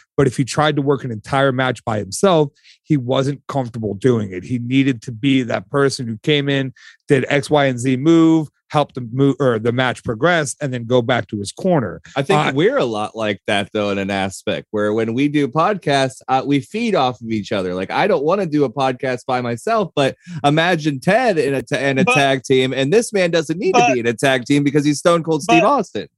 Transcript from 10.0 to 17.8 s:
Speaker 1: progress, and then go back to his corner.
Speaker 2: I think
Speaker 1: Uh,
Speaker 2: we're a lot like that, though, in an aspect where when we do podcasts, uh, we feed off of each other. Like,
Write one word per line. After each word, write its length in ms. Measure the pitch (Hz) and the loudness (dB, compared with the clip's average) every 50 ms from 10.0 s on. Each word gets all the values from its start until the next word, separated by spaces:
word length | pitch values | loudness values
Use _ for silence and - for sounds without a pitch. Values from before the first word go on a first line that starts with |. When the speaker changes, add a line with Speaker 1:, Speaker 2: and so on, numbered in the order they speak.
| - | -6
Speaker 1:
progress, 500 | - 120 110 131 170 180 165 151 135 - - | -8 -4 0 0 2 2 2 0 -2 -6 -8
and 140 | 151 139 127 | -6 -6 -6
then 120 | 123 117 | -6 -4
go 160 | 110 123 127 | 0 0 2
back 240 | 120 113 127 117 104 - | 2 2 0 -2 -2 -4
to 120 | - 104 | -6 -8
his 140 | 101 95 - | -8 -8 -8
corner. 480 | - - 190 175 151 117 92 82 82 - - - 135 | -4 -2 0 2 2 0 -2 -6 -12 -16 -10 -6 -4
Speaker 2:
I 40 | |
think 160 | 143 - - 151 | 0 2 2 2
Speaker 1:
Uh, 140 | 151 143 131 | 2 0 0
Speaker 2:
we're 240 | 135 165 220 277 277 | 2 2 2 2 0
a 60 | 165 | -2
lot 320 | 123 110 104 107 - - | -2 -2 -4 -6 -6 -6
like 240 | 110 110 107 107 98 _ - | -4 -4 -4 -4 -4 _ -2
that, 220 | 107 101 101 - | -2 -2 -2 -2
though, 200 | - 107 104 101 | -4 -2 -2 -2
in 60 | 101 98 | -2 -2
an 140 | 98 95 | -4 -2
aspect 560 | 101 98 95 98 95 - - - 95 73 - _ | -2 -2 -2 -4 -6 -6 -6 -4 -4 -4 -6 _
where 200 | - 107 104 104 | -4 -2 -2 0
when 220 | 104 113 113 113 113 | 0 0 -2 -2 0
we 160 | 123 143 147 | 0 -2 0
do 180 | 143 151 143 135 | 0 0 -2 -2
podcasts, 760 | 120 156 165 196 214 180 - 156 139 139 135 131 - - - - | 0 0 0 0 -2 -2 -2 -2 0 0 0 -2 -4 -6 -4 -2
uh, 160 | 127 131 107 | -2 0 0
we 140 | 127 143 143 | 0 0 0
feed 340 | 123 - - 214 240 233 196 | -2 -4 -6 -4 -2 0 0
off 280 | 170 135 127 120 - | 2 0 0 -2 -4
of 80 | 120 113 | -6 -6
each 240 | 113 107 98 - 113 | -4 -4 -4 -4 -4
other. 200 | 101 92 92 90 | -4 -2 -4 -4
Like, 180 | 92 | -4